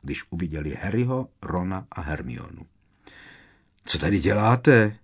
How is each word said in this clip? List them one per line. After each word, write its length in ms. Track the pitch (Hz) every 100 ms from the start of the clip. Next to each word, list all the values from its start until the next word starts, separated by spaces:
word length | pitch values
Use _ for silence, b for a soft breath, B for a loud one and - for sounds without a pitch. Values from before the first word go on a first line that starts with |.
když 220 | 69 69 -
uviděli 440 | 85 87 78 76
Harryho, 540 | 67 98 110 123 131 131 _
Rona 440 | - 90 92 95 -
a 100 | -
Hermionu. 680 | 78 78 - 62 - - - _ _ B B B B B B B B B
Co 140 | - 78
tady 200 | 80 101
děláte? 800 | 78 104 107 123 135 123 107 107